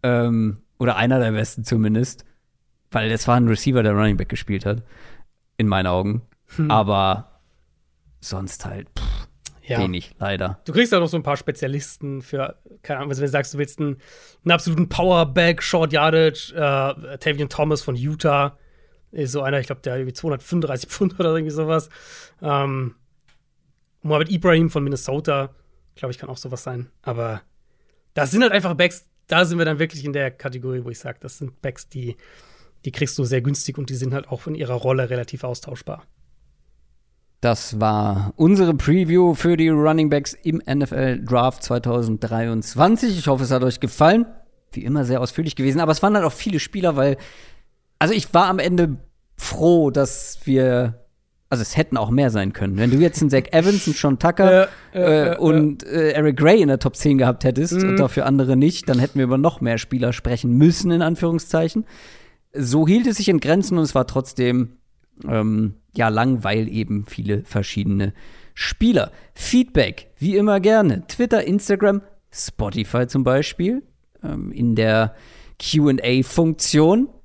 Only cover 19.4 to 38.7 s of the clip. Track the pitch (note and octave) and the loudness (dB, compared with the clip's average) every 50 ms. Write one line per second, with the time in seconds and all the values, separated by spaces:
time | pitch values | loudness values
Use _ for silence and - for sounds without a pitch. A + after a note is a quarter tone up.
19.4 | C3+ C3 C#3+ C#3 B2+ - C#3 - - C#3 B2 C3 C3 B2+ B2+ - - E3 C#3+ B2+ | -2 -2 -2 -2 -4 -6 -10 -8 -8 -6 -6 -6 -6 -8 -10 -8 -6 -6 -6 -6
20.4 | - - F3 F3 D#3+ D3+ C3 B2+ - - - - G3+ F#3 F#3 - F3 E3 D#3+ E3 | -6 -4 -2 -2 -2 -2 -4 -8 -8 -10 -4 -2 -2 -2 -2 -2 -2 0 0 -2
21.4 | D#3 D#3 D3 D#3 D#3+ D#3 D#3+ D#3+ D3+ - - - - - - - - - _ _ | -4 -4 -4 -4 -2 0 -2 -2 -2 -6 -20 -20 -20 -20 -20 -20 -20 -20 _ _
22.4 | - D3+ C#3+ C#3 C#3 C#3 C3+ C3+ C3 A#2+ - _ _ _ _ _ _ _ _ _ | -6 -2 -2 -2 -2 -2 -4 -6 -6 -8 -10 _ _ _ _ _ _ _ _ _
23.4 | _ _ _ _ _ _ _ _ _ _ _ _ - D3+ D3+ D3 D#3+ D#3+ G3+ E3+ | _ _ _ _ _ _ _ _ _ _ _ _ -4 -2 0 0 0 -2 -4 -2
24.4 | E3+ F3+ E3 D#3+ E3 D#3 - D#3 C#3 C#3 C#3 B2+ - - C3+ D3 D#3 - C#3+ C#3 | 2 2 4 4 2 0 -2 -4 -4 -4 -4 -6 -6 -6 -6 -4 -4 -4 -4 -4
25.4 | C3+ C3+ - _ _ _ _ _ _ _ _ - - B2+ B2+ - - A#2+ C3 - | -4 -8 -12 _ _ _ _ _ _ _ _ -12 -12 -12 -10 -12 -14 -16 -16 -14
26.4 | - C3 B2+ A#2+ - C3 B2+ B2 B2 B2+ _ _ _ - A#2+ A#2 A#2 A2+ A2 G2+ | -12 -12 -12 -12 -10 -10 -10 -12 -12 -14 _ _ _ -8 -6 -6 -6 -6 -8 -10
27.4 | _ _ _ _ _ _ _ _ _ _ _ _ _ _ _ D#3 C#3+ C3 E3+ G#3+ | _ _ _ _ _ _ _ _ _ _ _ _ _ _ _ -4 -2 0 2 2
28.4 | B3+ A#3 G3 G3+ F#3 F3+ E3 C3+ F3 F3 F3+ - - _ _ _ _ _ D#3+ E3+ | 2 4 2 0 0 0 0 0 0 0 0 -6 -14 _ _ _ _ _ 2 2
29.4 | F3+ E3 E3+ E3+ E3 D#3+ D#3 C#3+ E3 D#3+ D#3+ D3 C3+ D3 C#3 C#3+ C#3 C3 B2+ - | 2 2 2 0 0 0 0 -2 -2 -4 -4 -10 -10 -6 -4 -2 -4 -4 -6 -8
30.4 | - C3+ B2+ B2+ B2 C3 B2+ B2+ A#2+ B2 A2+ - - B2+ - _ - C3 - - | -12 -10 -10 -8 -8 -8 -8 -6 -8 -10 -14 -12 -14 -14 -16 _ -14 -16 -12 -12
31.4 | D3+ B2+ - _ - C3+ B2+ - - _ - C3 B2 A#2+ A2 _ - - - - | -12 -14 -14 _ -10 -10 -10 -10 -18 _ -12 -10 -10 -10 -12 _ -20 -20 -20 -20
32.4 | - _ - _ - - _ _ - C#3+ - - D3 - - - C3+ A#2 C3 B2+ | -20 _ -20 _ -20 -20 _ _ -12 -10 -4 -4 -4 -4 -2 -4 -2 -2 -2 -2
33.4 | A#2+ C#3 C#3 - - - C3 - C3+ B2 C3 A#2+ C3 C3 C3 C#3 C3+ - C3 B2 | 0 -2 -2 -2 -6 -8 -8 -10 -10 -8 -8 -6 -4 -4 -4 -6 -6 -8 -12 -10
34.4 | - D#3+ D#3 - C#3+ A#2+ B2+ A#2+ - C3 C3 C3 B2+ A#2 B2+ B2 A#2+ - - B2+ | -8 -10 -8 -8 -6 -6 -6 -4 -2 0 0 0 -2 -4 -4 -6 -6 -8 -12 -10
35.4 | - B2+ B2 - - - C3 A#2+ - - - - - _ _ _ _ _ _ _ | -10 -10 -10 -10 -12 -16 -16 -14 -12 -14 -14 -14 -16 _ _ _ _ _ _ _
36.4 | _ _ _ _ _ _ _ _ _ _ _ _ _ _ _ _ _ _ _ _ | _ _ _ _ _ _ _ _ _ _ _ _ _ _ _ _ _ _ _ _
37.4 | - A#2+ A2+ - - - - G#2+ A2 G#2+ G#2+ G#2+ G#2 G#2 G2+ F#2 G2+ G#2 - - | 0 0 0 0 -4 -8 -4 0 0 2 2 2 0 0 0 -2 -2 -4 0 4
38.4 | D#3 E3+ G3+ F#3+ F#3 E3+ | 4 6 6 6 4 2